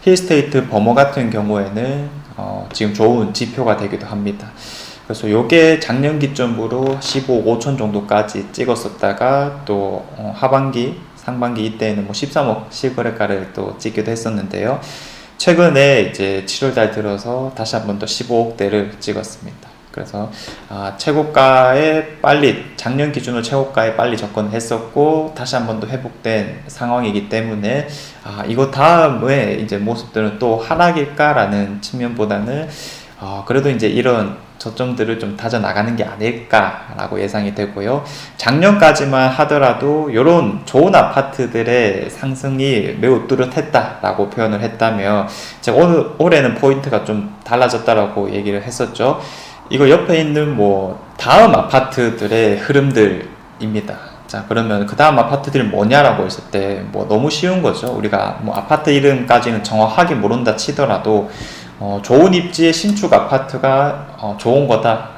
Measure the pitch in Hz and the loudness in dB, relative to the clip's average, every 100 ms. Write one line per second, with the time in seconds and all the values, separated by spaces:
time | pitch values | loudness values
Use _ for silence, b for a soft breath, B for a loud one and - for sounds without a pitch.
0 | - 185 - 156 139 135 123 107 110 120 | 4 2 4 0 2 -2 0 0 2 4
1 | 139 139 117 107 104 104 98 104 127 143 | 4 2 -2 -2 -2 -2 -2 -4 -4 -6
2 | 143 147 - - 98 98 98 - 107 101 | -8 -12 -18 -12 -10 -8 -10 -4 -4 2
3 | 110 120 104 101 117 - 120 101 104 98 | 4 4 0 -4 -6 -4 0 0 -2 -8
4 | - 104 101 101 - - B B B B | -8 -6 -6 -6 -12 -18 B B B B
5 | - 110 107 107 - 165 160 156 - 123 | -12 -6 0 2 4 4 6 4 -2 -2
6 | 143 151 139 143 123 113 110 123 135 135 | 0 0 -4 -2 -4 -2 -4 -2 -2 -4
7 | - 135 131 120 107 117 147 135 107 101 | -4 -6 0 0 2 0 -2 -4 -2 -4
8 | 101 104 107 104 98 - 120 117 - - | 0 0 0 -6 -10 -6 -2 -2 -4 -4
9 | 101 101 123 139 143 143 - 101 98 95 | -4 0 0 0 -2 -6 -4 -4 -2 -6
10 | - - 107 104 131 135 135 123 123 175 | -10 -12 -12 -4 0 2 0 -2 -4 -6
11 | - - - 123 120 117 107 107 110 104 | -16 -14 -10 -4 -4 -2 -4 -2 -4 -2
12 | 98 104 143 156 135 110 - - 131 123 | -6 -6 -4 -2 0 -2 -6 -6 -6 -4
13 | 117 110 101 101 92 - 98 101 113 107 | -6 -4 -4 -4 -6 -8 -8 -8 -8 -6
14 | 110 113 113 107 95 92 104 143 B B | -4 -4 -4 -6 -6 -4 -2 -4 B B
15 | B B B - - 170 175 139 139 127 | B B B -4 2 4 6 6 6 4
16 | 98 - 98 98 95 - 135 127 110 107 | 2 -2 -4 -4 -6 -4 -2 2 0 0
17 | 104 101 113 127 131 - 110 117 104 101 | -4 -4 -4 -6 -6 -8 -6 -4 -4 -6
18 | 107 - - 117 120 - 101 104 101 - | -6 -8 -2 0 0 -2 0 0 -2 -8
19 | - 101 98 - - - - - - - | -6 -6 -8 -14 -18 -18 -20 -20 -18 -14
20 | - 104 107 B B B B 101 98 98 | -12 -10 -10 B B B B -10 -10 -6
21 | - 147 151 147 131 131 127 131 156 156 | -2 0 2 4 6 6 6 4 2 0
22 | 156 - - 147 143 104 - - - 135 | -4 -2 2 4 4 0 -8 -10 -6 -2
23 | 147 135 120 123 117 139 135 - 113 107 | -2 -4 -6 -6 -2 -2 0 0 0 0
24 | 120 113 104 - 104 113 113 117 113 - | -2 -2 -4 -4 -4 -4 -4 -6 -4 0
25 | 147 156 156 - 123 127 113 110 104 131 | 2 2 -2 -8 -6 -4 -4 -6 -6 -8
26 | 123 - 117 110 98 - - - 120 123 | -10 -8 -4 -2 -4 -10 -16 -8 -2 -2
27 | 117 101 101 113 113 107 104 135 147 B | 0 -4 -4 -4 -4 -4 -2 -4 -6 B
28 | B B 104 101 101 117 135 131 151 170 | B B -16 -10 -6 0 0 4 4 6
29 | 160 120 117 139 104 - 107 101 104 113 | 4 2 0 0 0 -2 -4 -4 -4 -4
30 | - 110 107 104 120 110 - 160 175 165 | -6 -4 -4 -2 0 0 -2 2 2 2
31 | 139 - 151 139 101 104 101 101 - 127 | -4 2 2 4 2 0 -2 -6 -10 -8
32 | 123 117 107 101 110 139 156 B B B | -6 -4 -2 -2 -4 -6 -8 B B B
33 | B B 98 98 98 131 143 123 107 107 | B B -12 -12 0 0 2 0 0 2
34 | 127 120 101 101 - - 113 107 127 117 | 2 2 0 -6 -16 -14 -12 -6 -6 -2
35 | 110 113 104 101 117 117 101 98 110 117 | -2 -2 -6 -8 -4 -2 -2 -2 -2 -2
36 | 98 101 107 117 - 110 95 95 - - | -4 -4 -4 -4 2 2 2 -4 -14 -10
37 | 95 98 98 107 101 101 101 101 101 139 | -8 -4 -4 -2 -4 -4 -6 -4 -4 -4
38 | 143 B B - 117 139 185 208 160 139 | -4 B B -4 0 4 6 8 6 6
39 | 139 131 131 127 147 147 135 117 139 151 | 0 2 2 2 2 4 4 2 0 0
40 | 151 113 139 170 117 101 - 127 175 185 | 0 2 4 4 2 -4 0 4 6 6
41 | - - 135 - 120 120 117 123 110 95 | 4 2 -2 -4 -4 -2 2 2 2 0
42 | - - 135 131 139 135 135 123 95 - | -6 -6 -6 -4 -4 -2 0 0 -2 0
43 | 113 120 - 127 127 - 143 - - - | 2 2 2 0 0 -2 0 0 0 -4
44 | 95 95 98 - 110 104 113 - 113 104 | -4 -2 -2 0 -2 -2 -4 -2 -2 0
45 | 98 104 98 B B B - 117 175 165 | 0 0 -2 B B B 0 4 6 4
46 | 117 - 165 160 131 107 139 135 139 110 | 0 0 4 4 4 2 2 2 0 -2
47 | - 107 101 - - 120 123 117 113 110 | -2 -4 -4 -12 -2 2 2 2 2 2
48 | 101 107 101 98 101 101 110 - 117 - | 2 -2 -4 -4 -4 -4 -6 -6 -6 0
49 | 120 151 B B B B - 135 139 170 | 0 0 B B B B -6 4 6 6
50 | - 165 156 147 151 127 101 98 95 92 | 6 2 2 0 0 2 2 2 -2 -8
51 | - - 117 160 226 - - 131 - - | -14 -8 4 8 8 6 4 2 2 0
52 | 117 110 104 113 110 101 - 139 139 117 | -2 0 -2 2 2 2 2 2 4 4
53 | 104 90 - - - - 110 107 - - | 4 4 -8 -16 -20 -10 -6 -6 -6 -12
54 | - - - 107 104 113 113 104 101 - | -14 -20 -12 -10 -2 -2 0 -2 -2 4
55 | 151 139 120 139 139 139 110 101 104 139 | 6 6 2 0 0 0 0 2 4 6
56 | 139 104 95 - - 101 98 98 98 101 | 6 4 -2 -6 -6 -4 -4 -6 -6 -6
57 | 101 107 139 151 180 185 147 - 120 113 | 0 2 2 0 0 2 0 -2 -4 -4
58 | 104 98 98 95 107 - 101 156 151 143 | -2 -2 -2 -4 -6 -6 0 0 2 4
59 | 139 135 123 120 120 110 104 110 107 - | 4 2 4 4 4 -4 -2 2 2 4
60 | 175 135 101 120 117 104 - 147 135 98 | 2 2 0 0 0 -2 -4 -2 0 0
61 | 107 107 101 B B B B - 101 101 | 2 0 0 B B B B -12 -8 -6
62 | - 123 185 180 175 - 165 165 208 202 | 4 6 6 4 -2 2 2 2 0 0
63 | 185 - - 135 131 131 135 135 143 143 | 4 2 4 -2 -2 -2 0 2 2 -2
64 | - - 107 104 117 135 139 113 117 113 | -12 -10 -10 -4 2 2 4 2 2 0
65 | - | -4